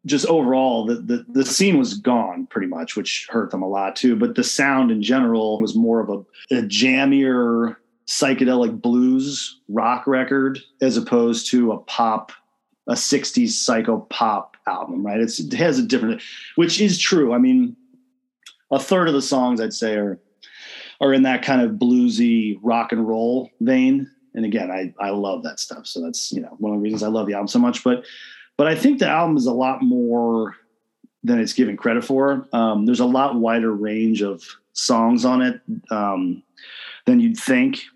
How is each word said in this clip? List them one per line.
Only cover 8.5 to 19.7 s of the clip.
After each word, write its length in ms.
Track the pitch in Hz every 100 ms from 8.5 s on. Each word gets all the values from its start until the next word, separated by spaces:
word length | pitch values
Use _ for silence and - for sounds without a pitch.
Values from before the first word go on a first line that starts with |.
| 127 117 113
blues 800 | 120 123 127 131 139 139 - - -
rock 380 | 107 110 123 -
record 540 | 131 131 139 135 131 - _
as 160 | 131 113
opposed 540 | - 120 117 113 -
to 220 | 127 117
a 60 | 107
pop, 540 | - - 110 110 - - _ _ _ _ -
a 100 | 120
sixties 640 | - 143 - - 113 -
psycho 380 | - 113 110 110 -
pop 480 | - 113 101 - - -
album, 380 | 92 - 87
right? 160 | 101 107
It's, 200 | 113 -
it 120 | 143
has 240 | 120 165 131
a 40 |
different, 400 | 113 127 110 110 - - -
which 260 | - 170 190
is 180 | 208 175
true. 360 | - 180 131
I 40 | 120
mean, 380 | 127 127 120 - _ _ _ _ _ _ - _ _
a 80 | 139
third 300 | - 185 165
of 60 |
the 60 | 139
songs 400 | 131 135 123 117
I'd 140 | 110